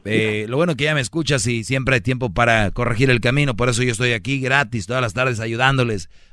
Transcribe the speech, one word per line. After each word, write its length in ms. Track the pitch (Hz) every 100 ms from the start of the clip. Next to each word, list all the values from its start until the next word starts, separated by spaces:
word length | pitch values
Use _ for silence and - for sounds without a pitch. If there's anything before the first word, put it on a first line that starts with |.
| 101
eh, 400 | 110 110 107 107
lo 80 | 127
bueno 200 | 175 135
que 80 | 147
ya 80 | 151
me 60 |
escuchas 440 | 123 160 156 143 123
y 180 | 120 110
siempre 300 | 135 131 131
hay 60 |
tiempo 320 | 98 127 123
para 380 | 87 117 113 104
corregir 380 | - 117 113 135
el 100 | 120
camino, 360 | 120 135 143 113
por 100 | 123
eso 160 | 117
yo 80 | 127
estoy 220 | 117 123
aquí 260 | 117 92 139
gratis 480 | 127 135 120 117 95
todas 140 | 123
las 120 | 120
tardes 280 | 95 127 113
ayudándoles 680 | 113 113 131 135 120 104 - - -